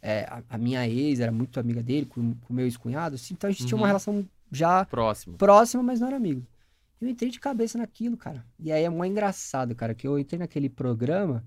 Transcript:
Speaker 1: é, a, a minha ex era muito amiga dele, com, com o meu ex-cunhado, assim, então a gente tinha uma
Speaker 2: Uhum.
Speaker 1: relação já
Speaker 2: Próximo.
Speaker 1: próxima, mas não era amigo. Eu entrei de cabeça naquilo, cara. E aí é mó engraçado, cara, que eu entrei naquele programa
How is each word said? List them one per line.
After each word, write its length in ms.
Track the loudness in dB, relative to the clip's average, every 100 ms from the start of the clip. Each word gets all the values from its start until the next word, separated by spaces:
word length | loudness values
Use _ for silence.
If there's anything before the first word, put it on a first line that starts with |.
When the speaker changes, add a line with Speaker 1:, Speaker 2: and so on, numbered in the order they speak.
Speaker 1:
é, 200 | -2 -4 -4
a, 120 | -10 -10
a 80 | -4
minha 300 | -2 0 0
ex 320 | 0 0 0
era 120 | 0
muito 280 | 0 -2 -2
amiga 240 | -2 -2
dele, 220 | -2 -2 -2
com, 280 | -2 -4 -4
com 180 | -6
o 20 | -2
meu 100 | -2
ex-cunhado, 500 | -2 -6 -4 -4 -8
assim, 180 | -12
então 160 | -6 -4
a 20 |
gente 140 | -2 0
tinha 100 | 2
uma 80 |
Speaker 2:
Uhum. 40 | 4
Speaker 1:
relação 380 | 2 0 -4 -4 _ _
já 320 | 0 4 4 2
Speaker 2:
Próximo. 520 | 0 0 0 -8 2
Speaker 1:
próxima, 460 | 10 10 10 2
mas 160 | -2 -2
não 80 | -2
era 100 | -2
amigo. 280 | -2 -4 -8 _ _ _ _ _
Eu 80 | -8
entrei 220 | -4 -4
de 100 | -4
cabeça 380 | -6 -2 -2 -2
naquilo, 380 | -6 _ -4 -4
cara. 280 | -6 -12 -14 _
E 120 | -2
aí 120 | 2
é 60 | 2
mó 140 | 0 -2
engraçado, 680 | 0 0 -2 -6 -4 -2 -2
cara, 180 | -4
que 140 | -4 -2
eu 100 | -2
entrei 220 | -2 -6
naquele 300 | -4 -2 -4
programa 760 | -2 -2 0 0 0 0 -2